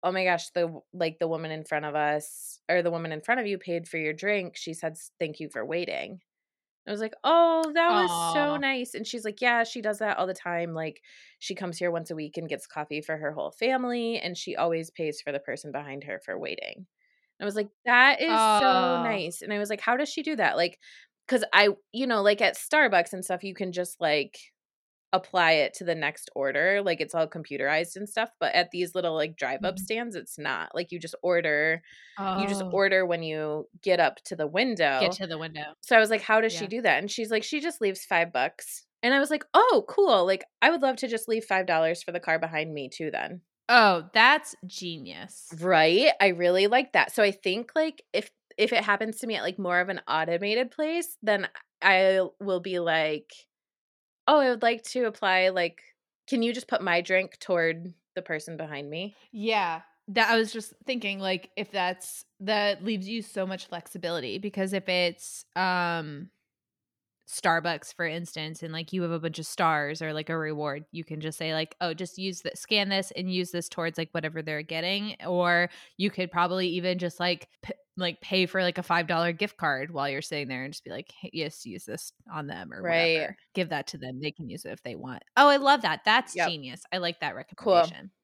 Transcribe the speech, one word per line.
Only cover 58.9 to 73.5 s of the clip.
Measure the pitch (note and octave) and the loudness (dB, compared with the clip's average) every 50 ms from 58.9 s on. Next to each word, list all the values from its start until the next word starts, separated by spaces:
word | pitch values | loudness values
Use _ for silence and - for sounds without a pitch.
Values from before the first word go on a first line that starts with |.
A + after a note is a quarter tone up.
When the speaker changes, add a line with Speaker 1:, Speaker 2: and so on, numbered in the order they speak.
Speaker 1:
me?" | D3+ D#3+ F#3 G#3 G3+ _ - _ - | -8 -8 -8 -10 -12 _ -20 _ -12
Speaker 2:
Yeah. | A3 G3+ A3+ A3 G#3+ F#3+ E3+ E3 D#3+ - _ _ _ _ - | -6 -2 0 0 0 0 0 -4 -6 -10 _ _ _ _ -4
That, | G3 A#3 A3+ G#3 | 2 2 4 4
I | A#3 | 4
was | A3+ A3 G#3+ - | 4 2 0 -2
just | A3+ G#3 - - _ _ | -10 -12 -12 -18 _ _
thinking, | - C4 B3 A3 G3+ G3 G3 | -6 -6 -4 -4 -6 -6 -4
like, | G3 F#3+ F#3 F3+ F#3 - _ | -2 -2 -2 -2 -4 -10 _
if | - G#3 G3 | -8 -8 -6
that's, | - G3 F3+ F3+ F#3 F#3 - - - - - _ _ _ | -4 -2 -2 -2 -2 -6 -10 -16 -14 -16 -18 _ _ _
that | G3 F#3+ G#3+ G#3 G#3 G#3 G3+ - F3 | -4 -2 0 2 2 0 0 -2 -2
leaves | G#3 A3 G3+ F#3 F#3+ | -4 -4 -4 -4 -6
you | A3+ A#3 G#3 | -8 -8 -8
so | - - G3+ F#3+ | -8 -6 -6 -4
much | F#3 F#3+ F3+ - | -4 -6 -8 -10
flexibility | - - E3+ - - - F#3 E3+ F3 E3+ E3+ B2 B2 G2+ F#3 | -10 -12 -12 -12 -12 -16 -8 -6 -4 -4 -4 -4 -4 -8 -6
because | G3 G#3 G3 G3 F#3+ F#3+ G3 | -8 -8 -4 -2 -4 -2 -2
if | F#3+ F#3+ - | -4 -2 0
it's, | F#3 F3+ F3+ F3 E3+ _ - - - - - _ _ | 0 2 2 0 -2 _ -16 -16 -16 -16 -18 _ _
um, | F3 F#3 F#3 F3+ F3+ F3+ F3 E3+ E3 D#3+ D3+ D3 C#3+ F3+ F#3 _ _ _ _ _ _ _ _ _ _ _ _ _ _ _ _ _ _ _ _ | -2 0 0 0 0 0 0 -2 -4 -6 -8 -10 -12 -14 -16 _ _ _ _ _ _ _ _ _ _ _ _ _ _ _ _ _ _ _ _
Starbucks, | - - - F#3 E3 E3 D#3 F3 E3 D3 - - - | -12 -4 0 2 2 2 0 -2 -4 -4 -6 -14 -8
for | _ F3 | _ -6
instance, | E3 D#3 E3+ E3+ E3 - E3 D#3 D#3 D#3+ D#3 - | -4 -4 -6 -8 -10 -10 -10 -10 -10 -10 -10 -12
and, | E3 D#3+ | -10 -8
like, | D#3+ E3 D#3 - | -8 -8 -6 -4
you | F#3 F3 | -2 -2
have | E3 E3+ | -2 -2
a | E3 | -2
bunch | D#3+ E3 D#3 - | -4 -6 -6 -6
of | D#3+ | -10
stars | - - - F#3 E3 D#3+ D3+ D3 C#3+ D#3 D#3+ E3 | -10 -4 0 2 2 2 2 0 -2 -4 -6 -6
or, | D#3 D3+ | -6 -6
like, | D3+ D#3 D3+ | -6 -6 -4
a | D#3+ E3 | -4 -4
reward, | D#3 D#3 D#3 D3 D3+ D3 C#3 D3 D#3 _ - | -4 -4 -4 -4 -4 -4 -6 -6 -10 _ -12
you | E3+ D#3+ | -12 -10
can | _ D#3 D#3 | _ -10 -8
just | D3+ D#3+ D#3 - | -8 -8 -8 -6
say, | E3 D#3+ D#3+ | -6 -4 -2
like, | D#3+ D#3 D#3+ - _ | -2 -4 -4 -6 _
"Oh, | F3+ F3 E3 | -4 -4 -4
just | E3 F#3 F3 - - | -4 -8 -10 -8 -8
use | F#3 F#3+ F3+ - - | -8 -6 -6 -6 -8
the, | - - | -10 -10
scan | - - - A3 G#3 G3+ G3 | -10 -4 0 0 0 2 2
this | G3 G3 F#3+ G3 - | 0 -2 -2 -4 -6
and | - F3+ F#3 F#3 | -8 -4 -2 -2
use | F#3 F3+ F3+ | -2 -2 -2